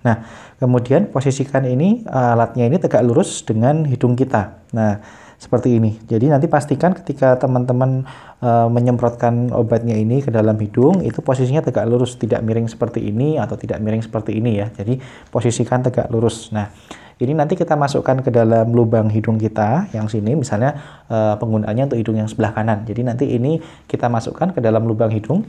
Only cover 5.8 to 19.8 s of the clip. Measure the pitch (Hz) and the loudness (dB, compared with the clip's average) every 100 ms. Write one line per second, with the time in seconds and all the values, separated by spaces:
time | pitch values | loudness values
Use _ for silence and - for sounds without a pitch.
5.8 | 110 107 - 113 139 139 165 147 143 139 | 2 -2 -4 0 2 2 2 0 0 0
6.8 | 165 185 - 139 131 127 135 127 123 123 | 0 0 -6 0 2 4 2 0 0 0
7.8 | 131 131 131 - - - 123 117 117 120 | 0 0 -4 -12 -20 -6 0 2 4 2
8.8 | 123 120 120 120 120 120 123 120 110 113 | 2 2 0 0 0 0 0 0 0 0
9.8 | 117 110 107 131 139 110 107 104 107 120 | 0 0 0 0 0 2 2 2 0 2
10.8 | 135 190 151 117 143 131 127 147 127 113 | 4 4 0 -4 -2 0 0 0 0 -2
11.8 | 113 120 120 - 110 113 110 113 113 - | 0 0 0 -2 -2 -2 0 -2 -2 -4
12.8 | 113 117 110 107 147 156 - 107 104 90 | -4 -4 -4 -2 -2 -2 -4 -6 -6 -4
13.8 | 107 110 113 110 110 110 120 104 107 - | -2 -4 -4 -6 -4 -2 0 -2 -4 -6
14.8 | 101 131 - - - 127 117 113 117 127 | -4 -4 -6 -20 -6 -2 0 0 0 0
15.8 | 127 120 - 117 113 - - 107 101 - | 0 -2 -2 0 0 -2 -8 -6 -6 -10
16.8 | - - - - 123 156 147 180 165 151 | -20 -20 -20 -6 -2 0 0 -2 0 0
17.8 | 139 139 - 131 131 120 113 113 117 120 | 2 0 0 0 2 2 4 4 4 2
18.8 | 113 113 107 110 110 110 107 107 104 139 | 4 2 2 0 0 0 -2 0 0 0